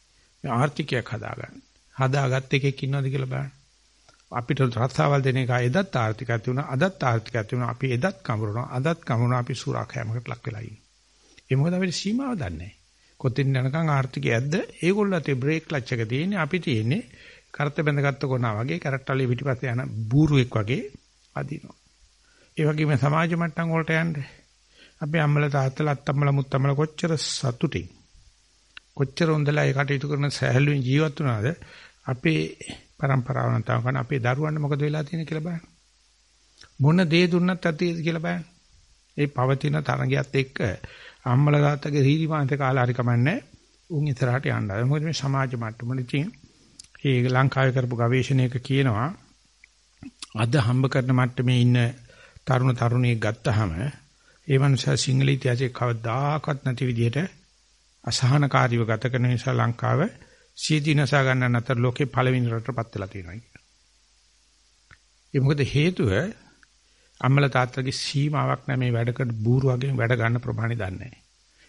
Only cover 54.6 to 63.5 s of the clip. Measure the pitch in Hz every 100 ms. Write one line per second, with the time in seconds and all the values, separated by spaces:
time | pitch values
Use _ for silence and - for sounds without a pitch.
54.6 | 143 131 143 135 - 131 135 135 127 120
55.6 | 131 - 120 113 117 120 143 151 - 143
56.6 | 135 120 127 117 117 135 190 - _ _
57.6 | _ _ _ _ - - 123 147 139 131
58.6 | 127 117 110 110 127 123 123 120 131 120
59.6 | 117 117 117 123 196 - - _ _ -
60.6 | - 156 147 147 139 143 131 127 127 120
61.6 | 113 120 123 120 131 127 127 127 120 113
62.6 | 117 117 117 101 95 98 82 101 -